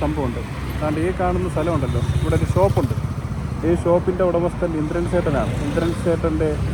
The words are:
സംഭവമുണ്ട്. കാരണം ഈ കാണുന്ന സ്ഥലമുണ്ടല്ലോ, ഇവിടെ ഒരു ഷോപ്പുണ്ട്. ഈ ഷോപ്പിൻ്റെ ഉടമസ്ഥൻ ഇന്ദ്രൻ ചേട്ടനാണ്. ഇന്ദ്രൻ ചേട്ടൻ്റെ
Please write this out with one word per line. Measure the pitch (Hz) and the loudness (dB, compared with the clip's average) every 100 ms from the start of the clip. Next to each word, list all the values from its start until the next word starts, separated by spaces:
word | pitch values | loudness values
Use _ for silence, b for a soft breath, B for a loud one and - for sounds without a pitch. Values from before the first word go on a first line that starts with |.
സംഭവമുണ്ട്. | 151 151 135 113 - - - - | -2 -2 -2 -4 -6 -8 -6 -4
കാരണം | 151 151 170 | -2 0 -2
ഈ | 185 | 0
കാണുന്ന | 180 180 180 | 0 0 0
സ്ഥലമുണ്ടല്ലോ, | 165 156 165 - - - - | 0 0 0 0 0 0 0
ഇവിടെ | - 160 | 2 2
ഒരു | 160 | 2
ഷോപ്പുണ്ട്. | - 196 - - - - - - - - - 156 | 4 4 4 0 0 -4 -4 -6 -6 -4 -2 0
ഈ | 170 | 2
ഷോപ്പിൻ്റെ | 175 175 175 180 185 | 4 2 2 2 2
ഉടമസ്ഥൻ | 170 170 - 175 160 | 2 0 0 -2 -2
ഇന്ദ്രൻ | 151 170 175 | -2 -2 0
ചേട്ടനാണ്. | 180 165 139 110 - - | 0 2 0 0 -2 -2
ഇന്ദ്രൻ | 165 165 165 180 | 0 0 0 0
ചേട്ടൻ്റെ | 165 170 156 160 147 - | 0 0 0 0 0 0